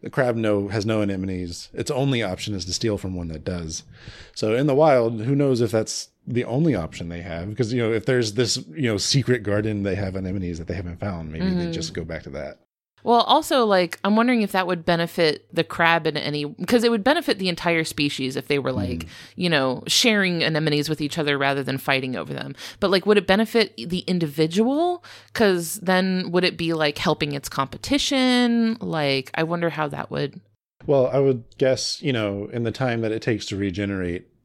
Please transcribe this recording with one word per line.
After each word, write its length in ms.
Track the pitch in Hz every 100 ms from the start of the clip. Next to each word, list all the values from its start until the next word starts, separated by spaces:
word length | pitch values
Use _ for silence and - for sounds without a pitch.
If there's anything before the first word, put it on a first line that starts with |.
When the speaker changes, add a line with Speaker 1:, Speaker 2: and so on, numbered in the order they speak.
Speaker 1:
the 60 | -
crab 280 | - 123 117
no, 320 | 110 104 101
has 180 | 98 101
no 160 | 110
anemones. 680 | 101 98 95 92 90 87 -
Its 160 | - 95
only 320 | 143 139 127
option 320 | 104 92 -
is 100 | 101 87
to 60 |
steal 240 | 87 113 101
from 180 | 95 92
one 100 | 85
that 160 | 80
does. 380 | 85 90 82 78 - - - - - -
So 180 | 110
in 140 | 117 147
the 60 | 135
wild, 460 | 156 131 117 117
who 120 | 113
knows 260 | 139 143 123
if 120 | 117
that's 380 | 110 107 - - _
the 200 | - 120
only 320 | - 123 165 110
option 320 | 80 - 85
they 140 | 85
have? 280 | 87 82 95
Because, 220 | 107 113
you 100 | 123
know, 100 | 113
if 140 | 113 -
there's 280 | 127 113
this, 220 | 104 117 123 -
you 160 | - 123
know, 100 | 104
secret 440 | - 139 120 123
garden 400 | 101 104 107 104
they 140 | 98 92
have 180 | 98
anemones 440 | 95 92 98 90 82
that 100 | 82
they 60 |
haven't 260 | 87 87 87
found, 320 | 101 87 80
maybe 140 | 78 185
they 120 | 180
Speaker 2:
Mm-hmm. 80 | 175
Speaker 1:
just 200 | 165 160
go 120 | -
back 180 | 82 82
to 80 | -
that. 300 | 69 71 76 _ _ _ _ -
Speaker 2:
Well, 140 | 233
also, 440 | - 277 - 285
like, 360 | 226 190 175 -
I'm 140 | 190 214
wondering 260 | 233 247
if 80 | 202
that 160 | 190 180
would 180 | 180
benefit 600 | 160 170 170 - 160 147 _
the 80 | -
crab 460 | 160 - 170 170 160
in 80 | 151
any, 280 | - 147 147 - 180
'cause 160 | 247
it 80 | 233
would 140 | 233
benefit 340 | 196 320 294 233
the 100 | 190
entire 360 | 170 180 170
species 500 | 160 - 147 - 131
if 140 | 135 131
they 100 | 143
were, 140 | 131
like, 320 | 127 95 82
Speaker 1:
Mm. 40 | 80 - - -
Speaker 2:
you 120 | 180
know, 360 | 156 135 123 -
sharing 560 | - 254 214 190 170
anemones 460 | 143 156 151 147 147
with 120 | 156
each 160 | 147 165
other 220 | 147 139
rather 240 | 139 139
than 160 | 135 135
fighting 380 | - 135 131 120
over 180 | 80
them. 220 | 135 135 139 - -
But, 100 | 202
like, 160 | 190 190
would 100 | 208
it 80 | 180
benefit 460 | 190 220 233 202 -
the 240 | 117 180 -
individual? 960 | 180 165 143 160 170 226 285 349 349 - - -
'Cause 440 | - 220 180 165 -
then 480 | 175 185 190 185 180
would 100 | 175
it 140 | 180 160
be, 180 | 170
like, 240 | 165 151 143
helping 340 | 180 151 151
its 160 | 139 -
competition? 1300 | - 139 - - 285 - 269 254 247 247 233 226 226
Like, 500 | 185 165 143 135 131
I 100 | -
wonder 260 | 160 170 170
how 160 | 156 151
that 220 | 147 -
would 300 | 143 143 - _ _ _ _ -
Speaker 1:
Well, 220 | 139 127
I 60 | 131
would 240 | 139 123 - -
guess, 420 | 131 127 - -
you 100 | 160
know, 360 | 123 107 101 104
in 100 | 123
the 60 | 117
time 280 | 110 131 117
that 100 | 113
it 80 | 110
takes 240 | 120 107 -
to 100 | 98
regenerate 680 | 101 90 101 98 90 87 - _